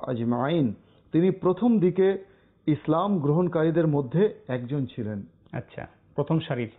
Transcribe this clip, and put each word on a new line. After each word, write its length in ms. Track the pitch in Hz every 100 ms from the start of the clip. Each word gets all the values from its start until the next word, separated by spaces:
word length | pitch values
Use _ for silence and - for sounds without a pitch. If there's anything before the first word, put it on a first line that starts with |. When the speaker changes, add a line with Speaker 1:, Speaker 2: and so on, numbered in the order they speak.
| -
Speaker 1:
আজমাইন। 640 | 120 117 120 135 170 131 98 _ _ _
তিনি 200 | 156 185
প্রথম 480 | 185 175 180 240 226
দিকে 560 | 180 180 190 190 - _ _ _ -
ইসলাম 520 | 147 - 160 196 196
গ্রহণকারীদের 680 | 143 151 180 165 160 160 165
মধ্যে 460 | 143 131 156 214 - -
একজন 380 | 127 120 147 131
ছিলেন। 380 | - 107 104 98 _ _
Speaker 2:
আচ্ছা, 360 | - - - - _ _ -
প্রথম 240 | 143 160
সারির। 320 | - 127 117